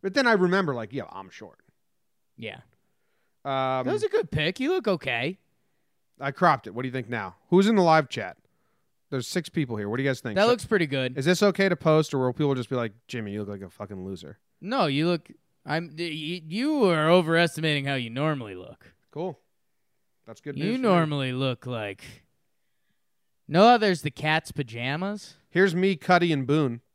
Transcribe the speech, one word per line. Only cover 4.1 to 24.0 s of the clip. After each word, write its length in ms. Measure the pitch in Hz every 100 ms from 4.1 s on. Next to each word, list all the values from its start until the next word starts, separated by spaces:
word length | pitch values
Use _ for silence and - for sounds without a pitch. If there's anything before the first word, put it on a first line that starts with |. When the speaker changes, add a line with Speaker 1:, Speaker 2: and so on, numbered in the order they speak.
| 440 185
Speaker 2:
pick. 300 | 151 156 190
You 100 | 262
look 160 | 370 226
okay. 520 | 180 135 117 135 190 _ _ _ _ _ _ _ _
Speaker 1:
I 100 | 139
cropped 360 | 139 175 135 -
it. 40 |
What 100 | 107
do 40 | 131
you 40 |
think 160 | 127 110
now? 260 | 117 95 - _
Who's 180 | 175 196
in 80 | 220
the 60 |
live 260 | 170 160 143
chat? 300 | - 98 - _ _ _ _ _ _ _
There's 160 | 135 117
six 220 | 185 160
people 260 | - 131 110
here. 140 | 101
What 80 | 120
do 60 |
you 60 | 135
guys 100 | 127
think? 160 | 120 113
Speaker 2:
That 80 |
Speaker 1:
So 60 | 220
Speaker 2:
looks 160 | 247 -
pretty 200 | 208 156
good. 320 | 135 127 131
Speaker 1:
is 80 | 139
this 160 | 180
okay 260 | 208 190 196
to 80 | 175
post, 380 | 160 156 151
or 60 | 139
will 120 | 127
people 200 | 123 147
just 160 | 131 117
be 60 | 127
like, 160 | 117 107 _
"Jimmy, 240 | 123 104
you 80 | 104
look 100 | 101
like 120 | 101
a 80 | 95
fucking 360 | _ 98 98 92
loser"? 320 | 92 80 - _ _
Speaker 2:
No, 240 | 180 269 170
you 220 | 139 165
look. 240 | 175 _ - _ _ -
I'm. 300 | 151 170 151
D-, 480 | 170 156 151 180
y-, 20 | 156
you 360 | 185 277 302 202
are 240 | 160 156
overestimating 760 | 180 160 165 170 - 160 147 139
how 100 | 135
you 160 | 117
normally 420 | 117 156 147 110
look. 400 | 92 90 - - _ _
Speaker 1:
Cool. 300 | 147 180 147 _ _ _ _ _ _ _ _ -
That's 140 | 113
good 140 | 147 139
news 60 | 170
Speaker 2:
You 60 |
Speaker 1:
for 40 | 254
me. 40 |
Speaker 2:
normally 480 | 247 180 156 143 131
look 340 | 127 135 123 127
like. 380 | 120 104 98 - - _ _ _ _ _ _ _ _ _ _ _ _ -
No, 320 | 151 220 240
there's 240 | 208 175